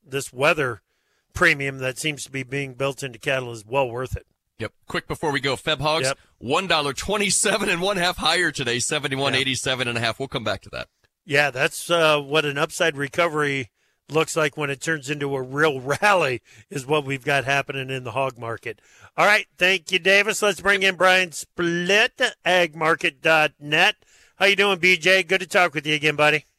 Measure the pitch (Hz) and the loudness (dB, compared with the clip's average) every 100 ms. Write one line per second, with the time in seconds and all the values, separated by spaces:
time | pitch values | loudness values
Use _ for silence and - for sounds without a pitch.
0 | _ 135 - 123 147 160 131 107 _ _ | _ -8 -6 0 0 2 -2 -6 _ _
1 | _ _ _ - 175 147 139 135 131 123 | _ _ _ 0 2 2 -2 -4 -6 -4
2 | 156 139 - 135 123 139 139 123 139 131 | -6 -6 -8 -10 -6 -6 -6 -4 -4 -4
3 | 135 113 147 135 123 117 104 135 127 117 | -12 -6 -2 -2 -4 -12 -4 -2 -2 -4
4 | 127 - _ _ _ _ 110 _ _ 175 | -6 -8 _ _ _ _ -12 _ _ -8
5 | - 147 151 135 135 123 - 151 151 160 | -6 -4 -2 -2 -2 -2 -2 -2 -2 0
6 | 131 139 _ _ 113 160 185 165 143 131 | -2 -4 _ _ -2 -2 0 0 0 -4
7 | - 208 202 - 214 214 208 175 185 196 | -4 -2 0 0 0 0 0 -2 -2 0
8 | 175 175 156 170 170 143 120 120 - 151 | -2 0 0 2 0 -2 -2 -2 -2 -4
9 | 139 135 139 131 135 123 139 127 123 117 | -4 -2 0 0 -2 -2 -4 -2 -2 -2
10 | 117 107 135 135 110 95 - 64 - _ | -4 -4 -8 -6 -6 -6 -8 -14 -14 _
11 | _ _ - 139 147 123 160 - - 170 | _ _ -2 2 2 0 -4 -4 -2 2
12 | 156 147 139 156 147 139 160 - 170 139 | 4 2 0 -2 0 -2 -4 0 -2 0
13 | 139 - 170 151 147 135 120 _ _ _ | -4 0 0 0 -2 -2 -6 _ _ _
14 | _ 147 156 165 151 156 147 135 - 156 | _ -2 0 0 -2 -2 -6 -4 -4 -6
15 | 131 147 139 139 127 139 160 131 127 143 | -4 -4 -4 -4 -4 2 2 2 -4 0
16 | 208 190 143 120 _ - _ 170 127 151 | 4 4 2 -2 _ -20 _ -10 -2 -2
17 | 135 135 143 139 123 139 135 135 131 131 | 0 -6 0 0 2 -2 -2 -8 -6 -8
18 | 123 131 135 120 117 110 117 107 _ _ | -6 -4 -4 -4 -10 -8 -10 -14 _ _
19 | - - 185 214 - _ 180 190 - 185 | -12 0 2 2 0 _ 2 2 0 0
20 | 175 196 202 190 208 170 190 202 190 175 | 4 4 2 0 0 0 0 2 0 4
21 | 185 185 180 143 - - 170 170 175 202 | 4 4 2 -6 -14 -4 -2 -2 2 2
22 | 247 - 247 - 170 180 175 156 160 165 | 2 0 -4 -2 0 2 2 0 0 2
23 | 175 135 160 160 151 _ 147 156 196 - | -2 _ 2 4 2 _ -2 2 2 0
24 | _ _ _ _ 196 196 202 185 185 180 | _ _ _ _ 2 4 2 4 2 4
25 | 165 190 170 185 180 202 175 147 147 151 | 4 2 2 -2 0 2 2 0 -2 0
26 | 151 147 151 151 _ | 0 2 2 2 _